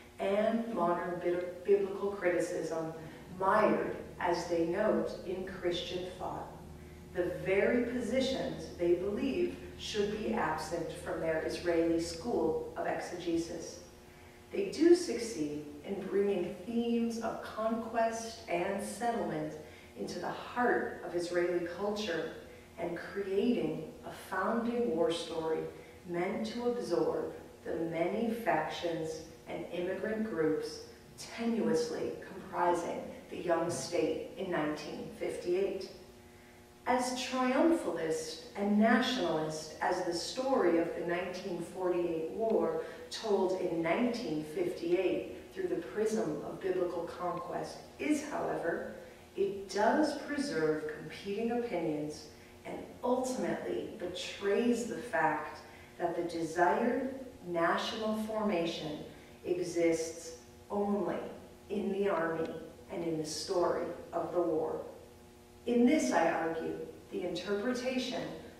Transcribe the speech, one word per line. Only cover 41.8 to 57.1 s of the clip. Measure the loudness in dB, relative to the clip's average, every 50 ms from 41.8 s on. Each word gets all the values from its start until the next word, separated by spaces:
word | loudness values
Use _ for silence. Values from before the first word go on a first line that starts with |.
| 0 2 2 2 2 0 0 -2 -2 -4
war | -2 0 2 4 4 4 4 2 0 -2 -4 -6 -8 -12 -12 -10
told | -8 -6 0 2 4 4 4 4 2 0
in | 0 0 0 0 2
nineteen | 2 4 4 4 2 2 0 -2 -2 -2 -2 -4 -4 -2
fifty-eight | -2 0 0 -2 -2 2 2 4 4 4 2 2 0 -2 -6 -10 -12 -14 -12 -6
through | -4 -2 -2
the | -2 -2 -4
prism | -4 -2 0 2 2 2 2 0 0 -2 -4 -6
of | -8 -8 -4
biblical | -2 0 2 2 2 0 0 -2 -4
conquest | -4 -6 -4 -2 -2 -2 -2 -4 -4 -4 -6 -6 -6 -8 -12 -14 -16 -10 -4
is, | 0 2 2 2 0 -2
however, | -4 -2 -2 -2 -2 0 0 0 0 0 -4 -6 -10 -12 -14 -16 -16 -18 -20 -12 -2
it | 0 0 0 0 -4 -8 -4
does | 0 4 4 6 6 6 4 2 2 -2 -6
preserve | -4 -4 -2 -2 -2 0 2 2 2 2 2 -2 -4 -6 -8
competing | -10 -10 -12 -10 -6 -4 -2 -2 0 0 0
opinions | 0 0 0 -2 0 0 0 0 -2 -2 -4 -6 -8 -12 -16 -18 -20 -20 -20 -20 -16 -12
and | -10 -10 -10 -10 -12 -12 -4 0
ultimately | 2 2 2 2 0 -2 0 0 0 -2 -2 -2 -2 -2 -2 -4 -6 -8 -6
betrays | -6 -6 -6 -6 -8 -8 -8 -2 2 2 4 4 6 4 4 2 0
the | -4 -4
fact | -6 -6 -2 0 2 4 4 2 0 -2 -6 -10 -12 -14 -16 -18 -20 -20 -18 -6 -4
that | -2 -2 0
the | -2 -2
desired | -2 -2 -4 -4 -2 2 4 4 6 6 4 4 2 2 2 0 -2